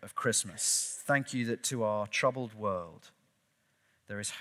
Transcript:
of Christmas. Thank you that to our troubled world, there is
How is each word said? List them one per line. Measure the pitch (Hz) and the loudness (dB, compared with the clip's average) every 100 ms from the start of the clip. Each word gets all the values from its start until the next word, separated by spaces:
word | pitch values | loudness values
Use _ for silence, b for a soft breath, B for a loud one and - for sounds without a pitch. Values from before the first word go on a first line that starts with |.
of | 101 - | -10 0
Christmas. | 117 110 98 - - - - - - | 2 2 0 -2 0 2 0 -2 2
Thank | 139 135 | 2 2
you | 127 117 | 0 0
that | 117 - | 0 -2
to | 127 | 0
our | 107 107 104 | 2 2 0
troubled | - 135 131 120 107 | 2 2 2 -6 -2
world, | 104 90 85 78 - _ _ _ _ _ _ _ _ _ - | -2 -2 -4 -14 -20 _ _ _ _ _ _ _ _ _ -10
there | 104 | -6
is | 104 - | -6 -4